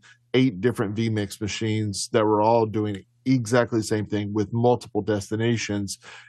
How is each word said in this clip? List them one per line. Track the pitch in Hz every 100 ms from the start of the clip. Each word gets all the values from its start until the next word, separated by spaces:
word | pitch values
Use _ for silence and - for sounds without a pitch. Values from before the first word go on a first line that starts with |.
| - _ _
eight | 123 131 92
different | 120 120 104
vMix | 104 113 107 101 -
machines | 104 - 113 107 107 95 -
that | 120
were | 107 107
all | 107 117
doing | 110 110 104 95 - _
exactly | 131 131 107 123 117 117
the |
same | 107 107 98
thing | 104 101
with | 107 101
multiple | 117 120 120 - 104
destinations. | 98 104 98 110 113 117 - 104 98 - - -